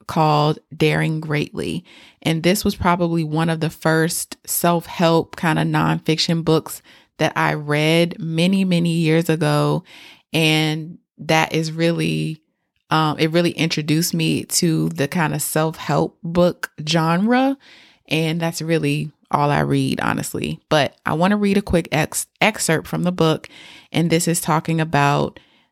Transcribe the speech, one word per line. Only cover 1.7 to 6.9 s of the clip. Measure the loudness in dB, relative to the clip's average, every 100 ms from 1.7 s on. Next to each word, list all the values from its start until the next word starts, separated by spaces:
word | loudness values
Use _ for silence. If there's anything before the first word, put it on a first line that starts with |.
| -8 -10 -20 -20 _
And | -2 0
this | 2 2 0
was | -2
probably | 0 0 0 0
one | -2 0 0
of | 0
the | -4
first | -2 0 2 2 -2 -8 -12 -8
self-help | -2 2 0 -2 0 4 4 0 -2
kind | -2 0
of | 0
nonfiction | 0 0 0 0 0 0 0
books | 2 2 0 -10 -18